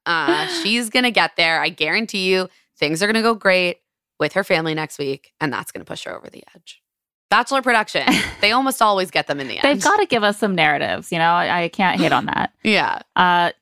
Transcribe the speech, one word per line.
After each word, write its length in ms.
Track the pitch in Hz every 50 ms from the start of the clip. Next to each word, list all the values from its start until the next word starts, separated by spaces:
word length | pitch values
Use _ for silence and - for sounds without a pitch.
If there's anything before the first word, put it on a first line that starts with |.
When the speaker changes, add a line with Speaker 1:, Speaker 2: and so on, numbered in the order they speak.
| -
Speaker 1:
uh. 400 | - 170 165 151 139 - - 156
Speaker 2:
<gasps> 160 | - 349 339 330
Speaker 1:
She's 260 | 202 220 240 247 220
gonna 220 | - 262 247 247
get 220 | 214 196 170 165 -
there. 240 | - 170 165 165 156
I 80 | 147 160
guarantee 640 | 151 - 156 151 165 208 226 214 - 202 185 185 185
you 160 | 185 185 185 _ _ _ _ _ -
things 240 | - 147 160 160 196
are 40 |
gonna 140 | 208 220 226 220
go 120 | 233 233
great 440 | 208 - 196 185 185 180 175 175 _ _ _ _ _ _ _ _ -
with 120 | 156 147 -
her 100 | 185 202
family 320 | - 190 160 160 160 156
next 240 | 156 156 151 - -
week, 340 | 147 135 139 139 _ _ _ -
and 120 | 156 151 117
that's 180 | 101 - -
gonna 140 | - - -
push 180 | - - - -
her 120 | - -
over 120 | - - -
the 140 | - - - _ _
edge." 260 | - _ - - _ _ _ _ _ _ _ _ _ _ -
Bachelor 300 | 202 214 240 - 277 269 247
production. 420 | 254 240 220 214 - - 156 135 - 294 254 -
Speaker 2:
<laughs> 160 | - - -
Speaker 1:
They 120 | - 202 220
almost 280 | 254 269 269 262 -
always 300 | 233 214 202 190 185 180
get 160 | - 160 147
them 120 | - 151 143
in 60 | 139 127
the 60 | 107 - -
Speaker 2:
They've 100 | 269 285
Speaker 1:
end. 100 | 196 -
Speaker 2:
gotta 240 | 294 392 427 403
give 180 | - 254 233 208
us 140 | 208 202 -
some 160 | - 208 190
narratives, 580 | 175 156 151 147 143 147 107 87 - - - 180
you 60 | 170
know? 60 | 165 170
I, 340 | 170 175 175 - - 175 170
I 40 | 170
can't 320 | - - 196 180 - -
hate 120 | 170 156 143
on 120 | 123 -
that. 260 | - - - - - _ _
Speaker 1:
<laughs> 40 | -
Yeah. 360 | 220 208 185 147 107 - - - _ -
Speaker 2:
Uh, 340 | - 185 180 175 175 175 170 - _